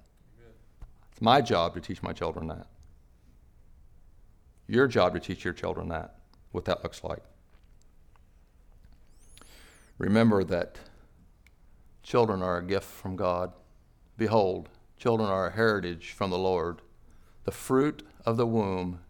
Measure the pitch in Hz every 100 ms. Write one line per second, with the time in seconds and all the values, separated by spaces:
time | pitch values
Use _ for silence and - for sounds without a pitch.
0 | - _ - - - - - - - -
1 | - - 110 135 113 101 85 87 - 92
2 | 92 82 82 80 80 82 - - - -
3 | - - - - - - - - - -
4 | - - - - - - - 110 135 117
5 | 90 87 - 92 92 87 90 87 85 80
6 | 85 - - - - 90 90 87 85 -
7 | 80 78 - - _ - - - - -
8 | - - - - - _ - - - -
9 | - - - - - - - - - -
10 | - 107 117 101 90 87 - - - -
11 | - - - _ - _ - - - -
12 | - 123 110 95 92 87 87 95 - -
13 | 98 92 92 87 90 - - - _ _
14 | - - 110 110 95 92 - - - -
15 | 123 113 107 95 90 92 113 104 90 85
16 | - - 98 90 92 92 82 85 - -
17 | - - - - - - - 131 147 151
18 | - - - 113 123 113 98 92 90 87